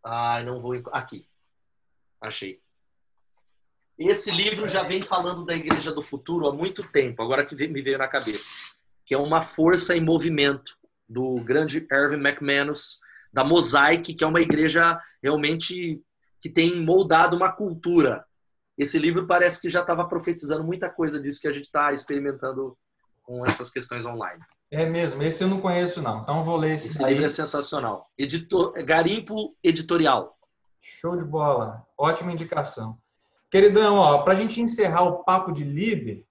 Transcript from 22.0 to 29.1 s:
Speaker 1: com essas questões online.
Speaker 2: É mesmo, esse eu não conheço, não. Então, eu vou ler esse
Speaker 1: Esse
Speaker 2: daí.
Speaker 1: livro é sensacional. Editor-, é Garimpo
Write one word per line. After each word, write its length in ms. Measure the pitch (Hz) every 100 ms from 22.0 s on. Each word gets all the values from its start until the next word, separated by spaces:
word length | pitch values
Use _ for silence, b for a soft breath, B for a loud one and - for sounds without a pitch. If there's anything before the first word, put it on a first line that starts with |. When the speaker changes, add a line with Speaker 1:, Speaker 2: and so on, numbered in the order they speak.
| - 143 139 135 135 131 135 127 _ _ _ _
Speaker 1:
com 220 | - 123 123
essas 240 | 113 123
questões 340 | 131 123 123
online. 360 | 117 117 92 87 - _ _
Speaker 2:
É 140 | 147
mesmo, 380 | 165 170 170 139
esse 200 | 151 160
eu 60 | 190
não 120 | 190
conheço, 420 | 190 175 180 175
não. 200 | 131 110
Então, 160 | 110 156
eu 40 |
vou 120 | 165 170
ler 180 | 156
esse 140 | 156 165
Speaker 1:
Esse 100 | 151
Speaker 2:
daí. 140 | 131
Speaker 1:
livro 120 | 139 151
é 40 |
sensacional. 800 | 147 151 147 139 147 120 101 - -
Editor-, 540 | 139 165 165 190 185 -
é 60 |
Garimpo 720 | 156 160 170